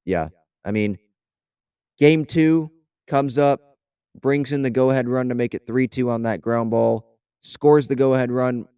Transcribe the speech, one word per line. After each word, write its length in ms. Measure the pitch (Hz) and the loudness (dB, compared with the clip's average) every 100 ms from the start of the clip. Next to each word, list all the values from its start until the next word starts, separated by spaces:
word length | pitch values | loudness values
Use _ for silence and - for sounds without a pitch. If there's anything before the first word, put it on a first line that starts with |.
| - | -4
Yeah. 240 | 90 78 - _ _ | -4 -4 -10 _ _
I 80 | - | -6
mean, 260 | 107 104 95 _ _ _ _ _ _ _ _ _ _ | -2 -2 -4 _ _ _ _ _ _ _ _ _ _
game 260 | 147 160 | 4 4
two 480 | 151 165 160 165 156 - _ _ - | 0 0 2 2 -2 -12 _ _ -4
comes 300 | 139 139 127 | -2 0 0
up, 400 | 143 135 - _ _ _ _ - | 2 0 -4 _ _ _ _ -6
brings 320 | 135 143 135 | -2 -2 -2
in 80 | 143 | -2
the 80 | 135 | -2
go-ahead 400 | 120 131 131 120 | 2 2 2 0
run 180 | 127 127 | -2 -2
to 80 | 120 | -2
make 180 | 120 | -4
it 140 | - - | -6 -4
three 220 | 120 127 | -2 -2
two 200 | - 123 | -2 -4
on 140 | 117 | -2
that 180 | 113 101 | -4 -4
ground 300 | 113 117 113 | -2 -2 0
ball, 460 | 113 113 113 - _ _ _ | 0 0 0 -6 _ _ _
scores 480 | - - 147 151 131 | -20 0 4 4 2
the 60 | 135 | 0
go-ahead 340 | 135 131 123 | 0 0 -2
run, 340 | 123 127 123 - | -2 -2 -4 -10